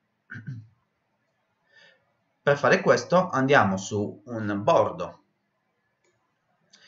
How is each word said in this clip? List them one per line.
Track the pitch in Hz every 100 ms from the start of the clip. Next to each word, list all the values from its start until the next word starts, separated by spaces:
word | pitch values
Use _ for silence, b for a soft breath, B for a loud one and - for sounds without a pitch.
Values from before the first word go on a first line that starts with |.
| _ _ -
<clears throat> | 117 110 120 - _ _ _ _ _ _ _ _ _ _ _ _ _ _ _ _ _
Per | 143 139
fare | 127 185
questo | 175 120 - 175 185
andiamo | 131 135 135 98 95
su | - 104 104 - -
un | 113 104 101
bordo | 110 151 104 85 87 - _ _ _ _ _ _ _ _ _ _ _ _ _ _ _ b